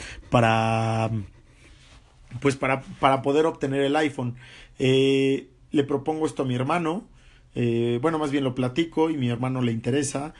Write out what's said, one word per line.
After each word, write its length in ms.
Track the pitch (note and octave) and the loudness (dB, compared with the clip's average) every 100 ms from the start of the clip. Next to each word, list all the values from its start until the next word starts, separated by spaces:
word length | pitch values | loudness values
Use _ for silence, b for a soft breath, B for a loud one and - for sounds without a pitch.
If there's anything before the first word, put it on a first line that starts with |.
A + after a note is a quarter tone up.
| B B - | B B 0
para, 800 | B2+ A2+ A2+ A2+ A2+ A2+ A2+ A2 A2+ G2 - - b b b b b _ _ - B2 | 4 4 4 2 2 0 0 0 -2 -8 -16 -20 b b b b b _ _ -18 -2
pues, 160 | C#3 C3 | -2 0
para, 260 | C3 C3 - - | 0 -2 -4 2
para 220 | C#3 C3+ | 4 4
poder 240 | C#3 C#3+ D#3+ | 2 2 2
obtener 360 | D#3+ C#3+ C#3 | 0 -2 0
el 140 | C#3 D3+ | 2 2
iPhone. 400 | D#3 C#3 B2 B2 B B B - | 0 -2 -6 -6 B B B -2
Eh, 680 | C3 C3 C3+ C3+ C3+ C#3 - _ - | 2 4 4 4 2 0 -4 _ -4
le 120 | D3+ | -2
propongo 420 | C3+ C#3+ C#3 D#3 D#3 | 0 -2 -2 -2 -2
esto 180 | - | -2
a 20 | C3+ | -2
mi 100 | B2 | -2
hermano, 520 | C3 E3+ D#3+ F3+ - b b b b - | 0 0 -2 -4 -8 b b b b -4
eh, 440 | A#2+ A#2 A#2 A#2+ | -2 0 0 0
bueno, 180 | C#3+ D#3+ | 0 -2
más 120 | D3+ | -2
bien 120 | C#3+ | 0
lo 100 | C3+ | -2
platico 560 | B2+ B2+ B2 E3 - D#3+ | -2 -2 -2 -2 0 0
y 80 | D#3 | 0
mi 120 | B2 | -2
hermano 320 | A#2+ B2+ C3 | -2 -4 -2
le 100 | B2 | -2
interesa, 640 | A2+ A#2+ C3+ C#3 C#3+ D3+ b | -2 -2 -2 -2 -6 -8 b